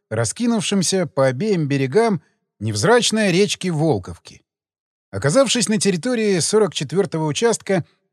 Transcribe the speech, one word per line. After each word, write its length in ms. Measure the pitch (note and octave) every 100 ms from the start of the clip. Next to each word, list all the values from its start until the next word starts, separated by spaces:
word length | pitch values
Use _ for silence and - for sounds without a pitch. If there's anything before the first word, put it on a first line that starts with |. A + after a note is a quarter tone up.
| -
раскинувшемся 960 | A2 A#2 - A#3+ A3+ - G3+ D#3+ F#3+ E3
по 220 | - C3+
обеим 400 | B2+ A3 F3+ C#3+
берегам 540 | C#3 C3 F#3 A#3 F#3+ _ _ _ -
невзрачной 720 | A2 G#2+ D#3 A#3+ - A3 G3+
речки 360 | E3+ G#3 - F#3
Волковки. 760 | D#3 D#3+ G#2+ F2+ E2+ - - _ _ _ _ _ _ _
Оказавшись 580 | G2 C#3 A3+ B3+ A#3+ G#3
на 80 | G#3+
территории 600 | G3 F3+ B3 B3 G#3+ F#3
сорок 340 | - G#3+ G3
четвёртого 520 | - C3 E3 F#3+ D#3+ D#3
участка, 600 | C#3 A#3 G#3 - - - _ _